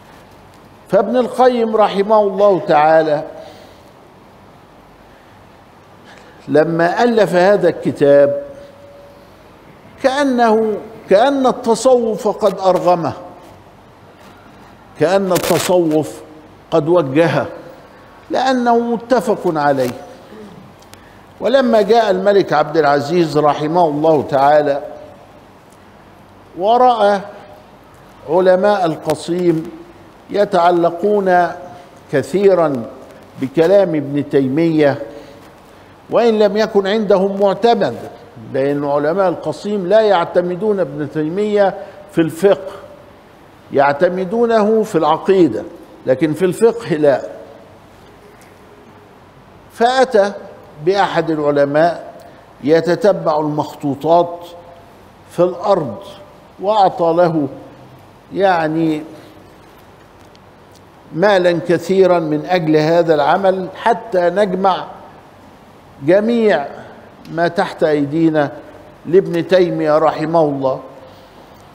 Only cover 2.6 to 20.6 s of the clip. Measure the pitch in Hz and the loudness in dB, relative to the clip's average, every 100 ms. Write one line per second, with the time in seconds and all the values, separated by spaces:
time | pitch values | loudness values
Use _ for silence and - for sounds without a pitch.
2.6 | 160 151 156 160 156 151 156 - - - | 2 2 4 4 2 -2 -4 -14 -20 -20
3.6 | - - - - - - - - - - | -20 -20 -20 -20 -20 -20 -20 -20 -20 -20
4.6 | - - - - - - - - - - | -20 -20 -20 -20 -20 -20 -20 -20 -20 -20
5.6 | - - - - - - - - - 143 | -20 -20 -20 -20 -20 -20 -20 -20 -2 0
6.6 | 156 165 170 202 240 220 185 175 185 202 | 2 0 0 0 0 2 2 2 4 4
7.6 | 170 - 165 131 143 143 143 - - - | 2 -2 -4 0 4 6 4 0 -8 -16
8.6 | - - - - - - - - - - | -20 -20 -20 -20 -20 -20 -20 -20 -20 -20
9.6 | - - - - 269 269 285 247 233 220 | -20 -20 -20 -4 -2 0 -2 0 2 2
10.6 | 220 196 - - - 190 262 277 254 - | 0 -4 -10 -12 0 2 2 2 0 0
11.6 | - 220 262 247 226 214 214 185 202 185 | -2 0 2 2 0 -4 -4 -2 -2 0
12.6 | 190 180 175 180 147 - - - - - | 0 2 2 0 -2 -8 -14 -20 -20 -20
13.6 | - - - - - - - - - - | -20 -20 -20 -20 -20 -20 -20 -20 -20 -20
14.6 | - - - - 151 196 190 175 - 165 | -20 -20 -14 -2 0 2 0 -2 0 -2
15.6 | - 185 165 156 151 - - - - - | 0 0 2 0 -2 -8 -20 -20 -20 -20
16.6 | - 160 156 175 143 139 165 135 110 - | -4 -2 2 0 2 0 2 0 -4 -10
17.6 | - - - - - - - 320 262 254 | -20 -20 -20 -20 -20 -20 -6 -2 0 0
18.6 | 240 233 233 233 233 247 - 185 180 160 | 2 0 0 -4 -2 -2 0 -2 -2 0
19.6 | 147 135 123 117 - - - 214 208 180 | 0 0 -2 -6 -14 -20 -20 -20 -20 -20